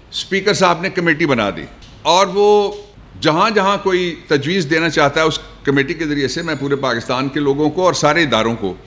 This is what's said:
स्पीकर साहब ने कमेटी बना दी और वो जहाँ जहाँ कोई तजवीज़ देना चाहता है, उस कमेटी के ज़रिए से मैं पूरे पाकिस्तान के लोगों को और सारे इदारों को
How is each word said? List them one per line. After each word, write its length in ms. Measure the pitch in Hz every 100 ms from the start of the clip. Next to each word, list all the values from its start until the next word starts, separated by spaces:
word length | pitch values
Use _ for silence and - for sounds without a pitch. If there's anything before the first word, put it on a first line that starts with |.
| -
स्पीकर 420 | - - 196 196
साहब 280 | 196 180 165
ने 80 | 185
कमेटी 360 | 180 170 151 160
बना 240 | 123 101
दी 140 | 80 67 - - - 147
और 200 | 175 196
वो 560 | 196 208 208 202 - - - - -
जहाँ 320 | 156 156 214
जहाँ 280 | 208 190 196
कोई 460 | 190 185 180 165 -
तजवीज़ 380 | 151 135 190 147
देना 200 | 160 165
चाहता 320 | 156 143 160
है, 60 | 160
उस 140 | - - - -
कमेटी 280 | 139 135
के 120 | 165 156
ज़रिए 220 | 147 131
से 140 | 135
मैं 160 | 170 143
पूरे 180 | 139 139
पाकिस्तान 520 | 135 117 113 127 135
के 120 | 151
लोगों 300 | 143 139 151
को 140 | 151
और 100 | 180
सारे 280 | 147 147 160
इदारों 320 | 156 110 113
को 220 | 113 98 87